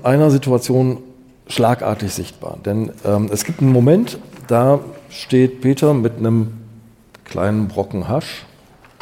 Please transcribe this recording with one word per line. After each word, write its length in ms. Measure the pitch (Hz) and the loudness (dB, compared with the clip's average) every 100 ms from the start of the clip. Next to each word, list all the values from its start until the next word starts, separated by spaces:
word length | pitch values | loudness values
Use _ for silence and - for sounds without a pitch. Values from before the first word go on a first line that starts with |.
einer 280 | 123 143 151 | 0 4 4
Situation 680 | 139 131 123 - 131 127 127 - - _ _ - | 4 2 0 2 0 0 -2 -10 -20 _ _ -10
schlagartig 640 | - 113 123 107 104 101 | 0 2 2 -2 -4 -6
sichtbar. 460 | 92 87 - 82 78 | -8 -12 -12 -14 -8
Denn, 260 | 101 107 110 - | -6 -4 -6 -6
ähm, 240 | 98 104 107 | -2 0 0
es 120 | 101 | -4
gibt 160 | - 170 | -6 0
einen 100 | 135 | 4
Moment, 460 | 123 127 185 240 - - - - | 4 6 4 2 -8 -18 -16 -2
da 320 | 117 131 143 - - - | 2 2 2 -2 -18 -20
steht 500 | - - 127 127 127 | -16 0 2 2 2
Peter 320 | 131 139 151 | -2 2 2
mit 220 | 139 113 110 | 2 0 -2
einem 300 | 113 113 110 - - - - _ _ - | 0 0 -2 -6 -18 -20 -20 _ _ -20
kleinen 440 | - 85 98 107 98 | -10 -4 -2 0 -2
Brocken 400 | 98 98 95 82 | -4 -4 -6 -4
Hasch 360 | 135 - - - _ _ _ - - | -4 -4 -16 -20 _ _ _ -20 -16